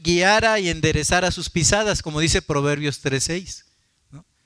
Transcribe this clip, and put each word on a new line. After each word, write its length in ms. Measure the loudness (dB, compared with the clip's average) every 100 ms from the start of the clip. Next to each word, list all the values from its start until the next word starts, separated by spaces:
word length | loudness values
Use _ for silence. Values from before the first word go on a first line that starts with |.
guiara 560 | 0 4 4 4 2 0
y 100 | -2
enderezara 600 | 0 0 0 0 0 0
sus 180 | -4 -4
pisadas, 540 | 0 2 2 0 -2
como 160 | -4 -2
dice 240 | 0 0
Proverbios 560 | 0 0 0 0 -4 -4
tres 240 | -4 -2
seis, 420 | -2 -6 -8 -18 _ _ _ _ _
¿no? 120 | -20 _ _